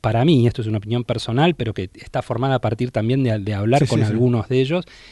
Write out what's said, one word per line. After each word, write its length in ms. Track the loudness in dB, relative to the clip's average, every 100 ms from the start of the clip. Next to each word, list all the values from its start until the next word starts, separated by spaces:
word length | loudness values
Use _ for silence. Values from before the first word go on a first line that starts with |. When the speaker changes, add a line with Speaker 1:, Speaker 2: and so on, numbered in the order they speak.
Speaker 1:
para 240 | 0 2
mí, 240 | 4 6 4
esto 140 | 0
es 60 | -4
una 100 | -4
opinión 260 | -4 -6
personal, 500 | -4 -6 -2 0 0
pero 200 | 0 -4
que 160 | -6 -8
está 280 | -12 -8 -8
formada 340 | -4 -4 0 0
a 40 |
partir 300 | 0 -2 -2
también 320 | -2 0 0
de, 160 | 0 -2
de 160 | -4
hablar 260 | -2 2 2
Speaker 2:
Sí, 40 | 2
Speaker 1:
con 140 | 2
Speaker 2:
sí, 60 | 0
sí. 40 |
Speaker 1:
algunos 380 | 2 2 2 0
de 120 | 0
ellos, 240 | 0 -2 -6 -18 -20